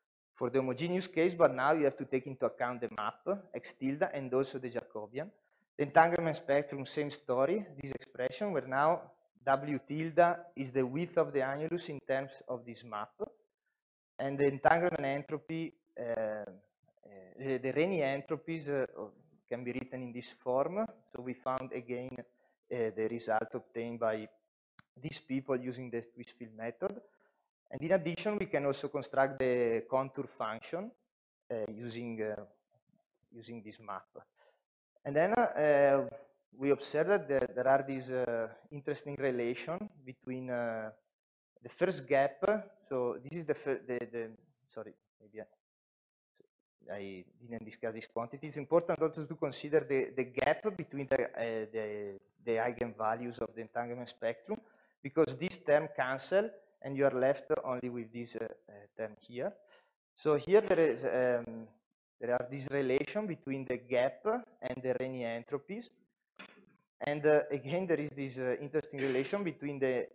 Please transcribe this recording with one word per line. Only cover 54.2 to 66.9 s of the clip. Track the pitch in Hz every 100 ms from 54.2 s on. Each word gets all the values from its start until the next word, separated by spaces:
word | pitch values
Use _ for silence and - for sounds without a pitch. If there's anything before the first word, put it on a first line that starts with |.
| 113 117 - 214 - _ _ _
because | 139 160 147 131
this | 170 -
term | - 147 156
cancel, | - 127 135 - 190 220 - _ _
and | 135 139
you |
are | 139
left | 127 131 139 - 151
only | - 123 123
with | 120 113
this, | 120 117 113
uh, |
uh, | 110 - - 104 104 -
term | 110 104
here. | - 120 180 - _ - _ _ _ -
So | 156 151
here | - 202
there | 208 170
is, | 156 117
um, | 131 127 127 120 117 113 110 - _ _ _ -
there | 117
are | 123 123
this | 139 135
relation | 139 131 135 147 208 214
between | 156 135 135
the | 131 123
gap | 123 123 131 - 214 240 226 -
and | 127 131
the | 131
Rényi | 127 131 131
entropies. | 117 117 117 143 - 208 233 _ _ _ _ - - - - _ _